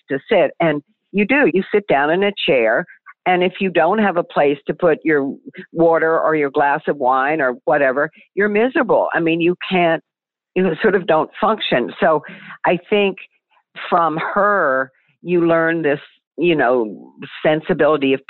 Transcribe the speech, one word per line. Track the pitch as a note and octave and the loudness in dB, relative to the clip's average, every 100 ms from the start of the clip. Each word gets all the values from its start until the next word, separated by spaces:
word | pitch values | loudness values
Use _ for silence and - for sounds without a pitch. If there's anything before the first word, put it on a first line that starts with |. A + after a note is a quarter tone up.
| _ | _
to | C3+ - | -8 0
sit. | G3+ C#3+ - | 0 0 0
And | E3 D3 - _ _ | -2 -2 -8 _ _
you | G3 | -2
do, | G3+ C#4 G3+ | 0 2 2
you | F3+ - | 0 0
sit | G#3 G3+ | -4 0
down | C#3 D3 | 0 2
in | F3 | 0
a | G3+ G3+ - | -2 -2 0
chair. | C3+ A2 B2+ F3 - - - - | 2 2 0 -4 -16 -20 -8 -2
And | F3+ | 0
if | F#3+ - | 0 -2
you | F#3+ | -2
don't | E3+ E3 G#3+ | 0 0 2
have | G3+ F3 | 0 -2
a | |
place | E3 - C#3+ C#3+ - | -4 0 0 0 -6
to | |
put | D#3 F3 D3+ | 0 0 0
your | D#3+ D3+ C3+ - - - - | 0 0 -2 -8 -16 -20 -12
water | E3 E3+ E3 D#3+ D#3+ | 0 2 2 2 0
or | D3+ | 0
your | D#3 C#3+ | 0 0
glass | C#3+ C#3+ D3 - | 0 0 0 -4
of | D3 | -2
wine | B2 C3 C3+ D#3+ | 0 2 0 0
or | C3 A#2+ - | -2 -2 -2
whatever, | D3+ C3+ B2+ D#3 - _ | 0 2 0 -4 -8 _
you're | - G#3 | -2 0
miserable. | G#3 B3+ E4 A3 C#3 F2 | 0 0 0 0 2 2
I | E3 | 0
mean, | E3 E3+ | -2 0
you | E3+ F3+ - | 0 -2 -4
can't, | F#3 E3+ D#3+ - _ _ _ _ F3+ | 0 0 -2 -6 _ _ _ _ -2
you | F#3 D#3+ | -2 0
sort | A3 F#3+ | 0 0
of | E3+ | 0
don't | D#3 C#3+ - | 0 -2 -2
function. | C3 G#3+ - C3+ G#2+ - | -2 -2 -2 -2 -2 -2
So | F3 D3+ - - - - D#3 | 0 0 -4 -18 -20 -6 -2
I | F3+ - | -2 -2
think | G#3 G3 F#3 - _ _ _ _ - - | 0 0 -4 -18 _ _ _ _ -18 -2
from | F3+ E3 D#3+ | 0 0 -2
her, | - G3+ G3+ G3+ D3+ C3 C3 _ _ _ | -4 0 0 0 0 -2 -4 _ _ _
you | E3+ F3 E3+ | -2 0 2
learn | E3 E3 E3 | 2 0 0
this, | D3+ D3 - _ _ - | -2 -2 -6 _ _ -2
you | E3+ | 0
know, | D#3 A#2+ B2+ G#2+ - B2 - - - | 2 2 0 -2 -8 -20 -18 -18 -4
sensibility | E3 D#3 - E3 D3 D3+ C#3 | -2 -2 0 2 2 2 0
of | C3+ | -2